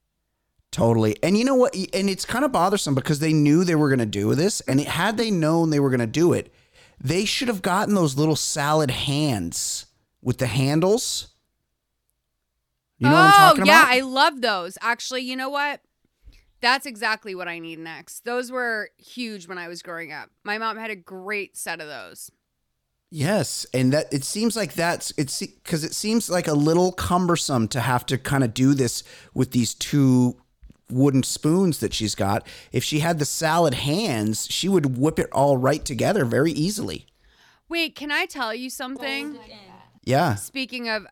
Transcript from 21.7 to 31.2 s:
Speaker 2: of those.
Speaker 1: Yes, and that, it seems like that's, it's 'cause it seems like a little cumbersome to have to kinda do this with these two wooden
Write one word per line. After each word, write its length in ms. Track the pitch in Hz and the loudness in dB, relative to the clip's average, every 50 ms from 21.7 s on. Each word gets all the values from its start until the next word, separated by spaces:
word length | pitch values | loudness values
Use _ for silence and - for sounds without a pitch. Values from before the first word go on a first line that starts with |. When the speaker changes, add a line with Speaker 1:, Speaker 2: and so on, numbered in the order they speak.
| 170 160 | -10 -10
Speaker 2:
of 60 | 156 151 | -10 -12
those. 420 | 147 123 101 87 90 - - - _ _ _ _ _ _ _ _ _ _ _ _ _ _ _ _ | -12 -14 -14 -16 -18 -20 -20 -20 _ _ _ _ _ _ _ _ _ _ _ _ _ _ _ _
Speaker 1:
Yes, 560 | - 156 135 160 208 208 143 - - - - - - | -8 -4 -2 0 0 0 -2 -2 -6 -10 -12 -4 -2
and 180 | 131 131 127 | 0 2 2
that, 220 | 135 151 156 - - | 2 2 0 -2 -4
it 100 | 143 135 | -6 -4
seems 320 | - - 202 220 233 214 | -4 -6 -2 -2 -2 -2
like 180 | 226 208 147 135 | -2 -6 -6 -4
that's, 380 | 165 165 170 170 - - - - - | -2 -2 -2 -2 -4 -6 -10 -4 -4
it's 260 | 151 135 - - 196 190 - _ _ | -4 -4 -4 -8 -8 -10 -12 _ _
'cause 180 | - - 160 147 | -6 -4 -4 -4
it 100 | - - | -6 -8
seems 360 | - - 208 220 233 220 - | -6 -2 0 0 0 0 0
like 180 | 170 180 160 - | -2 -2 0 0
a 60 | 151 | 0
little 380 | 147 147 156 165 175 180 185 180 | 2 2 4 4 4 4 2 0
cumbersome 720 | - - - 180 180 185 175 175 156 - - 147 123 113 104 | -2 -4 0 0 2 2 2 0 0 0 -2 0 0 0 0
to 120 | - 131 | -2 -2
have 240 | 110 123 127 123 - | 0 0 0 0 0
to 120 | - 135 127 | -2 -4 -4
kinda 300 | - - 143 139 135 120 | -2 -2 0 0 0 0
do 260 | 107 - 131 135 143 | 0 2 2 4 4
this 300 | 135 131 - - - - - - - - - _ | 4 2 0 -2 -6 -12 -14 -20 -20 -20 -14 _
with 180 | - 131 - | -2 -2 0
these 220 | - 123 120 - - | 2 0 0 0 -2
two 640 | - - - - 147 139 131 127 127 123 123 120 - _ _ _ _ - - - _ _ _ | -8 -8 -2 2 4 4 6 6 4 4 2 0 -4 _ _ _ _ -20 -20 -20 _ _ _
wooden 340 | 120 123 135 143 135 135 | -2 2 2 4 4 2